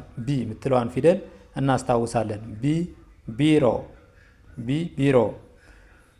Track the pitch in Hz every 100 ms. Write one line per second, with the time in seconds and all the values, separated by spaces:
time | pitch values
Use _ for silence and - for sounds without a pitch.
0 | - - 120 139 110 110 135 127 113 135
1 | 151 196 - - - - 135 127 - 120
2 | 117 120 107 107 113 107 139 160 175 -
3 | - - - 113 151 151 123 - - -
4 | - _ - _ - - 113 147 170 -
5 | 139 131 104 - - - - - - -
6 | _